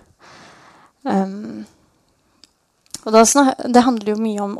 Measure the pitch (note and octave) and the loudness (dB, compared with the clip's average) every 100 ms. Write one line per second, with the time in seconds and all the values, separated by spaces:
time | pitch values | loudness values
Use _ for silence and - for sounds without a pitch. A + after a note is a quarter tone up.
0 | _ _ - - - - - _ _ _ | _ _ -20 -20 -20 -20 -20 _ _ _
1 | C4+ G3 F#3+ G3 A3+ G#3+ G#3+ _ _ _ | -4 -2 -2 -8 -14 -14 -16 _ _ _
2 | _ _ _ _ _ _ _ _ _ - | _ _ _ _ _ _ _ _ _ -14
3 | A3 A3 A3+ C#4+ C4+ - - A#3+ B3 A#3 | 2 4 4 4 2 0 0 2 2 0
4 | G#3 G#3+ A3 G3+ G3+ G3+ | -4 -4 -4 -4 -6 -8